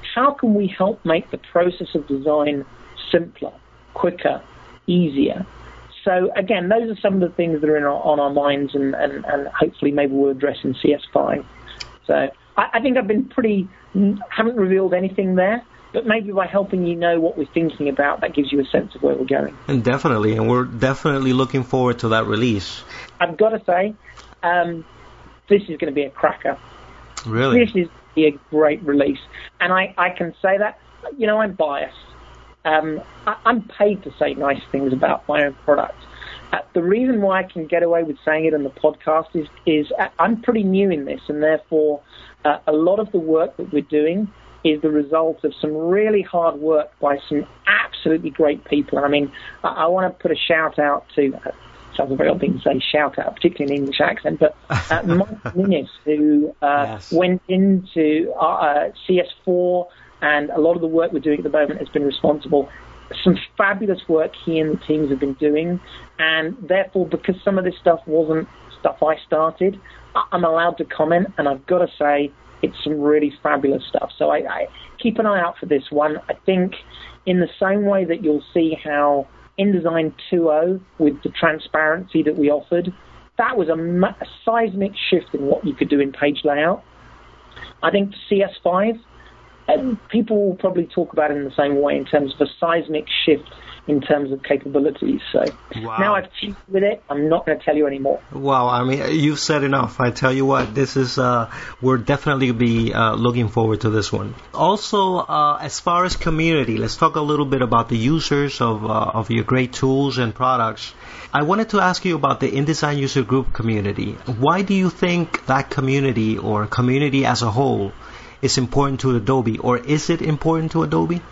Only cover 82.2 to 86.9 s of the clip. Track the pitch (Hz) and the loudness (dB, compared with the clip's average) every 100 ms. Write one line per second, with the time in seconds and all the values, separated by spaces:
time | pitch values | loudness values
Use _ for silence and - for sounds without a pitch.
82.2 | 151 156 143 147 - 175 175 180 - - | 0 2 2 2 0 -2 -2 -8 -20 -20
83.2 | - - 233 254 160 160 165 175 196 208 | -20 -6 -4 -2 -2 -2 -2 0 0 -2
84.2 | - - - 226 226 185 196 - - 180 | -16 -8 -2 0 0 -2 -4 -4 0 0
85.2 | - 143 139 - 165 131 - 143 139 135 | 0 -6 0 0 -2 -2 0 2 0 0
86.2 | 147 147 151 143 156 214 - | -2 0 0 0 0 -2 -6